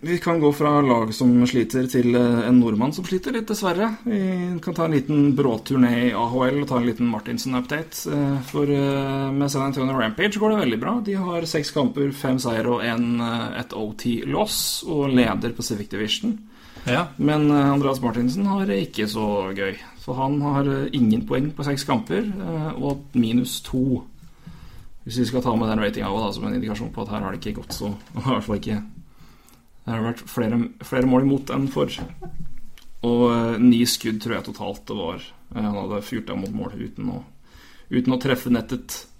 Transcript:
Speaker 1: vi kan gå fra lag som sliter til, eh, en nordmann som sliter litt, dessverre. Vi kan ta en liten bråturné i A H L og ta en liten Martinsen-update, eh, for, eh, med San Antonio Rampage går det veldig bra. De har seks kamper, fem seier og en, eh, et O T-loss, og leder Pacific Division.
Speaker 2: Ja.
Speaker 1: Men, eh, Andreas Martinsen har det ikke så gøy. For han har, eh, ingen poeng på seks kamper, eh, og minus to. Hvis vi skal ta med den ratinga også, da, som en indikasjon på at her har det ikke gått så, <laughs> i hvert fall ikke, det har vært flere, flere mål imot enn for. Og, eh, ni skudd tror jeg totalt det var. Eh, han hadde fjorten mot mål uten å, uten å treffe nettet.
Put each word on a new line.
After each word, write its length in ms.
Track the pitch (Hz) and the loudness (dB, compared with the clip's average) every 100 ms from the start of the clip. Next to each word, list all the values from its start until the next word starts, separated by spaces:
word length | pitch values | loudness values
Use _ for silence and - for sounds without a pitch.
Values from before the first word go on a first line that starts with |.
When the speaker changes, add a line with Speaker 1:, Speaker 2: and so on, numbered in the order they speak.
Speaker 1:
vi 140 | 151 175 | -2 -2
kan 200 | - 170 | 0 4
gå 100 | 147 | 4
fra 160 | 143 151 147 | 4 4 4
lag 280 | 139 117 110 | 6 4 2
som 180 | 107 127 123 120 | 2 6 6 6
sliter 380 | 123 113 131 127 | 4 2 0 0
til, 240 | 123 120 120 | 2 4 4
eh, 320 | 120 117 113 | 4 4 6
en 120 | 123 | 6
nordmann 320 | 117 107 131 | 6 2 0
som 100 | 156 | -2
sliter 300 | 180 185 269 233 | -4 -4 -2 -4
litt, 120 | 220 | -4
dessverre. 400 | 208 190 175 220 220 240 | -2 0 0 -2 -2 -2
Vi 140 | 208 190 185 180 175 | 0 0 -2 -2 -4
kan 120 | 175 | -4
ta 120 | 160 165 | -2 2
en 80 | 151 | 2
liten 380 | 127 151 143 143 | 2 4 4 4
bråturné 540 | 139 110 - 135 123 120 123 | 2 0 0 4 4 4 2
i 60 | |
A 100 | 104 117 | 2 0
H 140 | 127 127 | 2 2
L 140 | 143 | 2
og 60 | 139 | 0
ta 80 | 127 | 0
en 80 | 120 | 0
liten 220 | 113 120 | 2 0
Martinsen-update, 920 | 110 113 117 135 127 123 147 156 - 143 | 0 -4 -4 -2 -2 -2 -6 -6 -8 -4
eh, 300 | 143 139 139 127 | 0 0 0 -2
for, 160 | 147 | -2
eh, 680 | 143 143 139 139 139 139 135 | 2 2 2 0 -2 -2 -2
med 200 | 135 139 | 0 0
San 140 | 139 135 | 0 -2
Antonio 320 | 139 131 135 | -2 0 0
Rampage 420 | 110 107 202 208 | 0 0 -2 2
går 140 | 214 214 | 2 2
det 40 | |
veldig 180 | 147 110 | 2 0
bra. 140 | 135 240 | 0 -2
De 120 | 202 196 | -2 -2
har 260 | 180 170 165 | -2 -2 -2
seks 260 | 160 147 | -2 -2
kamper, 420 | 156 131 143 139 | 0 0 2 -2
fem 240 | 139 135 127 | 0 -2 0
seier 260 | 127 113 113 | 0 0 0
og 140 | 120 113 | 0 0
en, 340 | 117 120 120 | 0 0 0
eh, 400 | 117 117 113 - | 0 -2 -4 -6
et 140 | - | -8
O 180 | - 107 | -6 -6
T-loss, 920 | 104 123 117 - 147 214 - - - - | -4 -2 -2 -2 0 0 0 -2 -4 -4
og 220 | 151 139 | -2 2
leder 400 | 127 113 104 117 | 4 4 0 -4
Pacific 360 | 113 110 107 101 | -4 -6 -6 -6
Division. 480 | 98 107 - 226 214 - - - - - | -6 -4 -2 -2 -4 -8 -20 -20 -10 -2
Speaker 2:
Ja. 200 | 135 175 - | 0 -2 0
Speaker 1:
Men, 340 | 143 151 151 | 2 4 4
eh, 220 | 147 139 | 6 4
Andreas 260 | 139 139 131 | 4 2 0
Martinsen 440 | 123 113 123 160 202 | -2 0 0 2 0
har 200 | 196 196 | 0 0
det 140 | 196 175 | 0 -2
ikke 220 | - 107 | -4 -4
så 440 | - 107 104 95 | -2 0 0 -2
gøy. 220 | 98 98 90 - - | -4 -4 -6 -14 -16
For 160 | - 127 | -8 -2
han 240 | 135 143 | 0 0
har, 220 | 147 139 | 2 2
eh, 260 | 139 135 143 | 2 0 -2
ingen 320 | 135 113 110 - | 2 4 4 2
poeng 240 | 131 147 | 0 0
på 140 | - 143 | -2 -2
seks 180 | 139 | -2
kamper, 400 | - 127 - 185 | 0 0 0 -2
eh, 480 | 220 196 180 160 156 151 | -2 -4 -4 -4 -4 -4
og 220 | 139 139 - 123 | -2 -4 -2 0
minus 440 | 113 120 127 - | 2 2 0 -6
to. 440 | - 131 131 123 - - - - - - - - - - - | -4 -2 0 0 -4 -20 -20 -20 -20 -18 -18 -18 -16 -14 -8
Hvis 120 | 117 | -2
vi 80 | 113 | 0
skal 160 | 127 | 0
ta 140 | 123 113 | 0 0
med 120 | 110 | 2
den 120 | 107 | 2
ratinga 280 | 104 107 104 | 0 -2 -2
også, 180 | 104 107 | -2 -2
da, 60 | |
som 140 | 104 107 | -4 -4
en 160 | 101 | -4
indikasjon 300 | 107 107 113 | -4 -6 -6
på 80 | 110 | -8
at 80 | 107 | -6
her 100 | 107 | -4
har 100 | 98 95 | -6 -6
det 60 | |
ikke 200 | 107 104 | -8 -8
gått 120 | - | -10
så, 180 | - 104 101 - | -8 -6 -8 -10
<laughs> 100 | - | -6
i 60 | |
hvert 220 | 120 110 | -2 -2
fall 160 | 104 104 | -2 -4
ikke, 240 | - 107 104 - - - - - - - _ - - | -2 -6 -6 -16 -20 -20 -20 -20 -20 -20 _ -16 -6
det 100 | 113 | -4
har 80 | |
vært 160 | 113 117 - | -4 -6 -8
flere, 420 | - 110 117 113 - | -2 0 0 0 -6
flere 240 | - 131 131 | -4 0 4
mål 140 | 127 | 4
imot 260 | 135 135 - | 4 2 0
enn 180 | 135 135 | -2 -2
for. 200 | - - - - - 359 - - - - - - - | 0 -2 -4 -10 -10 -8 -4 -2 -4 -6 -10 -14 -6
Og, 200 | 120 120 120 | 0 4 4
eh, 260 | 117 113 110 | 4 0 6
ni 220 | 123 117 120 | 6 6 4
skudd 340 | - 113 110 | 0 -2 -4
tror 140 | 117 101 | -4 -4
jeg 80 | - | -6
totalt 320 | - 98 101 - | -8 -8 -8 -8
det 120 | 101 | -6
var. 180 | 85 185 - - - 113 | -4 -6 -12 -18 -14 -6
Eh, 60 | |
han 120 | 107 | -4
hadde 280 | 101 95 104 | -4 -4 -6
fjorten 340 | - 110 - - | -4 -8 -6 -6
mot 100 | - | -4
mål 200 | - - - | -6 -6 -8
uten 320 | - - - | -10 -6 -6
å, 140 | 95 - - - - - - - | -6 -12 -20 -20 -20 -20 -20 -4
uten 240 | 131 123 | 0 0
å 60 | 127 | 0
treffe 300 | 131 123 123 | 0 -2 2
nettet. 540 | 120 110 123 - - - | 0 0 -8 -8 -14 -14